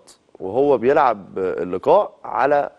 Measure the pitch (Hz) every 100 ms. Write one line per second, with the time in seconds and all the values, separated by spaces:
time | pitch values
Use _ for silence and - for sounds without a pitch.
0 | - - _ - 92 113 143 131 117 151
1 | 135 107 90 - 92 - 90 92 131 185
2 | 202 - - - 135 147 -